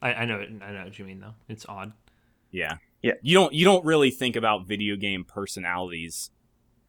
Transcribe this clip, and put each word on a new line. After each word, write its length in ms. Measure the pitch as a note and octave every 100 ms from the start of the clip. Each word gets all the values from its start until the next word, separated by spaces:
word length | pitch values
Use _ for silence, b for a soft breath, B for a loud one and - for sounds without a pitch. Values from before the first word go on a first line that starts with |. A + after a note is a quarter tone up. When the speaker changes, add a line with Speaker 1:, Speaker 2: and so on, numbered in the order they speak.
Speaker 1:
I, 100 | B2+
I 100 | A#2 A#2
know 140 | G#2+
it, 100 | G2+ G#2+
I 100 | G2
know 120 | G2
what 140 | F#2 G#2
you 60 |
mean 160 | G2 F#2+
though. 140 | G2 A2 -
It's 160 | A2 -
odd. 240 | G2+ G2+ - _ _ _ _ _
Speaker 2:
Yeah. 260 | F#2 D#2 E2 _ _
Speaker 3:
Yeah. 120 | A#2 -
Speaker 2:
You 120 | C3+
don't, 180 | F3+ E3+
you 100 | D3
don't 200 | F3+ F#3+
really 260 | D#3 D#3 C#3
think 260 | B2+ B2+ A#2
about 300 | A2 G#2 F#2
video 300 | G#2 G#2 G2+
game 280 | G2+ F#2+
personalities 1080 | F2+ - G2 - F2 F2+ F#2 E2+ E2 - - _ _ _ _ _